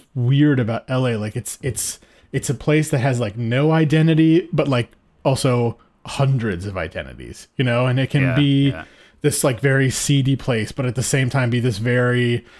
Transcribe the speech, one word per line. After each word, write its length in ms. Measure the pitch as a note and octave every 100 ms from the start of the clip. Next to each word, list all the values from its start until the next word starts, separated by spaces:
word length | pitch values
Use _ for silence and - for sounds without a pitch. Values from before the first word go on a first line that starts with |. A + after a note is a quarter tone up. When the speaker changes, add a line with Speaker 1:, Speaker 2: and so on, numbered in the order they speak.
| _ C3
Speaker 1:
weird 440 | B2 C#3 D3 C3+
about 240 | A2+ A2+ -
L 180 | C3 B2+
A. 80 | A2+
Like, 220 | G#2+ A#2+
it's, 200 | - -
it's, 400 | C#3+ - - - _ _ _
it's 160 | - -
a 40 |
place 360 | B2 - D3+ D3+
that 100 | C#3+
has, 220 | C3+ B2
like, 160 | A2+ G#2
no 340 | A2+ B2 D3+
identity, 800 | D#3+ D#3 D#3 D#3+ D#3+ D#3+ D#3+ -
but, 160 | D3 C#3
like, 240 | B2+ A2+ _ _ _
also 540 | C#3+ C3 C#3 B2 A#2 - _ _ -
hundreds 600 | - C#3 C3 A2 F2+ G2+
of 120 | F#2
identities, 720 | D#2+ E2 C#2+ B1+ A#1+ - - -
you 80 |
know, 220 | B2+ A#2+ B2+
and 160 | B2+
it 80 | C3
can 140 | D3
Speaker 2:
Yeah, 120 | C3+ B2
Speaker 1:
be 340 | C#3+ C#3 C#3
Speaker 2:
yeah. 120 | G#2 - - - _
Speaker 1:
this, 240 | D3 C#3 D3+
like, 160 | A#2
very 280 | C#3 C3+ C3
seedy 460 | - - C#3+ C3+ C3+
place, 380 | - A#2 G#2+
but 120 | - B2
at 100 | A#2+
the 80 |
same 260 | B2 C#3 B2+
time 200 | C3+ B2
be 120 | A#2+
this 160 | B2 G2+
very 680 | A#2 B2 B2 B2 B2 A#2+ -